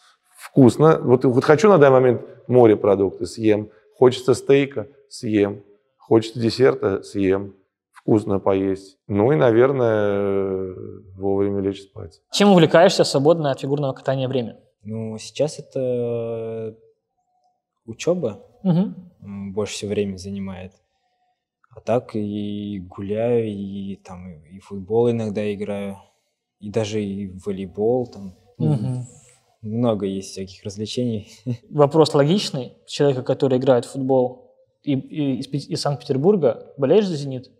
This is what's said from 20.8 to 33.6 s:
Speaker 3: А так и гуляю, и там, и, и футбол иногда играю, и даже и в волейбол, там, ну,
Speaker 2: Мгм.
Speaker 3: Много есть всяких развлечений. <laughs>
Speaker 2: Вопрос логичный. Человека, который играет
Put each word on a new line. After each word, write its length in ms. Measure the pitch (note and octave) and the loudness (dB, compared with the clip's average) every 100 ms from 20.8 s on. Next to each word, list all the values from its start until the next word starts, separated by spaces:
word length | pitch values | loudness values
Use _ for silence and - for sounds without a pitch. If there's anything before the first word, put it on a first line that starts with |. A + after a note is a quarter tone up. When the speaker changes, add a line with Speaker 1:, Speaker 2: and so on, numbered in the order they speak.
| _ _ _ _ _ _ _ _ _ | _ _ _ _ _ _ _ _ _
Speaker 3:
А 60 | - | -12
так 340 | - B2 B2 A2 | -4 -4 -4 -8
и 640 | G#2 G#2 G#2 G#2 G2+ G2+ | -6 -8 -8 -10 -10 -12
гуляю, 680 | F2+ - G2 G#2+ A#2 A#2+ A2 | -14 -14 -8 -4 -2 -2 -2
и 480 | G2+ G2 G2 G2 F#2+ | -8 -10 -10 -12 -14
там, 240 | - F2 F#2 | -16 -18 -18
и, 280 | D#2 D2 F#2+ | -20 _ -20
и 40 | |
футбол 500 | - G2+ F#2 A2+ A#2+ | -16 -14 -2 0 2
иногда 420 | A#2 A2 G#2 G#2 | 0 -4 -4 -6
играю, 420 | G2+ G#2 G2+ G2+ F#2+ _ _ _ _ _ _ | -6 -8 -8 -8 -12 _ _ _ _ _ _
и 120 | G#2 | -6
даже 320 | A2+ G#2 G#2+ | -4 -4 -4
и 260 | G2+ G2 G2 | -4 -6 -10
в 180 | F#2 G#2 | -10 -10
волейбол, 600 | F#2+ F#2 G2+ A2 B2+ A#2+ | -8 -10 -4 -2 0 -4
там, 260 | G2+ G2 - _ - | -12 -18 -18 _ -4
ну, 140 | D#3 | -2
Speaker 2:
Мгм. 340 | C3 B2+ B2 A#2+ - _ _ _ _ | 0 -4 -8 -12 -18 _ _ _ _
Speaker 3:
Много 440 | G#2+ A2+ A#2+ G#2 G2 | -8 -2 0 0 -4
есть 260 | F#2+ - | -6 -10
всяких 320 | F#2+ F#2+ - | -12 -14 -14
развлечений. 640 | G#2 G2 G#2+ B2 B2 G#2+ - - | -14 -10 -8 -4 -4 -6 -10 -12
<laughs> 260 | C3 A#2+ _ | -10 -10 _
Speaker 2:
Вопрос 440 | D3 C#3+ D#3+ D3 | 2 4 4 4
логичный. 580 | D3+ C#3+ G3+ - C#3 A#2+ - - | 2 2 0 -2 -8 -10 -16 -14
Человека, 360 | - C#3+ B2+ | 0 0 0
который 360 | A#2+ B2+ C3 | -4 -2 0
играет 260 | B2+ | 2